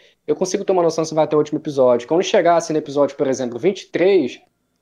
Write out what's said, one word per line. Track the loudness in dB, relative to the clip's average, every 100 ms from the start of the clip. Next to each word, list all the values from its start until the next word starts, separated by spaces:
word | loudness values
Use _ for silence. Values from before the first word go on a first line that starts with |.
| _ _ -6
eu | -4
consigo | -2 -4
ter | 0
uma | 0
noção | 0 0
se | -2 -2
vai | 0
até | 0
o |
último | 0 -4
episódio. | -4 2 2 2 0
Quando | 0
chegar, | 2 2 4 2
assim, | 0
no | -4
episódio, | -4 -2 -2 0
por | -2
exemplo, | -2 -6 -2
vinte | -2 -2
e | -6
três, | 0 2 4 0 -6 _ _ _ _